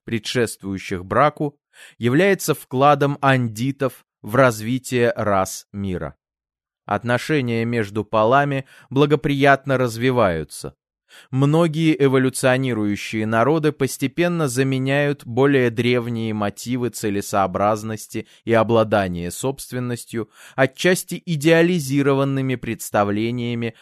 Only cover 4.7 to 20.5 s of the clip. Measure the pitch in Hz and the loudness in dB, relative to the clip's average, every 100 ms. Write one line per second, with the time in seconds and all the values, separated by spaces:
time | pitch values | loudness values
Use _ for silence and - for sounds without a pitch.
4.7 | 127 - 127 120 113 107 98 95 - - | -4 -2 0 2 0 0 0 0 -6 -12
5.7 | 101 98 90 78 - _ _ _ _ _ | -8 -6 -6 -8 -12 _ _ _ _ _
6.7 | _ - 101 117 123 - 156 123 113 117 | _ -4 -4 0 -2 0 -2 0 -2 -2
7.7 | 120 104 104 101 110 110 135 143 135 131 | -2 -2 -6 -2 2 4 4 2 -2 -8
8.7 | - _ 127 147 147 151 143 139 135 - | -18 _ 0 2 2 0 2 4 4 2
9.7 | 127 127 110 127 123 104 82 76 - 71 | 0 0 0 0 2 2 0 -6 -12 -14
10.7 | - _ _ _ - - 131 139 160 170 | -16 _ _ _ -20 -6 0 2 4 2
11.7 | 151 160 156 139 131 131 - 135 127 131 | 2 0 2 2 4 0 0 0 0 0
12.7 | 113 104 101 - 110 107 113 120 160 151 | -2 -2 -2 -4 -4 -2 2 2 2 0
13.7 | 147 131 - 139 - 175 170 147 123 135 | 0 -4 -2 -4 -2 -2 0 -2 0 0
14.7 | 131 131 139 143 143 - 117 139 139 127 | 0 0 0 0 -4 -4 0 2 4 2
15.7 | 113 120 123 117 117 113 107 101 - 117 | 0 0 0 -2 -4 -4 -4 -4 -6 -6
16.7 | 127 120 - 110 101 - 104 95 92 101 | -4 -4 -4 -4 -4 -2 -2 0 0 0
17.7 | 110 107 110 - 117 - _ - 113 107 | 0 -4 -10 -10 -12 -12 _ 0 2 4
18.7 | 113 110 107 95 87 87 - 131 143 - | 4 4 2 0 -4 -8 -6 -6 -6 -10
19.7 | 127 123 120 - 117 107 - - | -8 -8 -8 -8 -8 -8 -14 -12